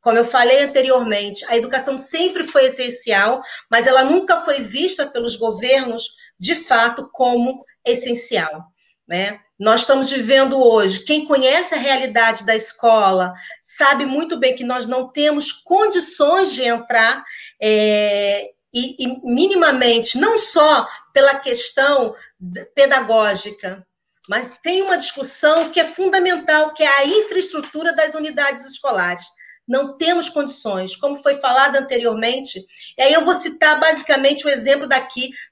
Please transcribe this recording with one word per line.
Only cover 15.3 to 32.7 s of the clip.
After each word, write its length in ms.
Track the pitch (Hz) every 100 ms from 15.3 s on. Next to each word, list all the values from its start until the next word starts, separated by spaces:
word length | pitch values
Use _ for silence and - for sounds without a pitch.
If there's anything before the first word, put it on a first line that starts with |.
| 294 294
condições 1000 | - _ 381 415 381 330 - 294 359 370
de 100 | 240
entrar, 580 | 247 233 233 233 226 269 - - - _
é, 920 | 214 214 214 208 208 202 202 202 - _ _
e, 320 | 240 262 -
e 160 | 247 262
minimamente, 960 | 254 240 381 381 320 254 240 233 233 247
não 220 | 392 440
só 500 | - 339 302 285 - - _
pela 220 | - 277
questão 800 | 277 277 240 - - 269 285 226 - - _
d-, 260 | 185 180 -
pedagógica, 1120 | - 277 269 240 226 208 190 208 208 185 190 _ _ _ _ -
mas 260 | 214 247 -
tem 180 | 330 370
uma 160 | 381 359
discussão 720 | - - 262 - 302 320 320
que 100 | 349
é 60 |
fundamental, 880 | 320 - 381 381 359 349 - 302 311
que 100 | 311
é 160 | 302 277
a 40 |
infraestrutura 880 | 285 415 427 370 370 311 294 302 330
das 220 | 320 311
unidades 500 | 311 302 294 277 240
escolares. 600 | 262 - 269 208 175 180 - _ - _ -
Não 280 | 262 277 -
temos 320 | 320 349 339
condições, 680 | 302 277 - 226 190 185 -
como 200 | 285 285
foi 200 | 294 277
falado 400 | 269 254 277 269
anteriormente, 880 | 262 240 233 220 226 262 277 190 190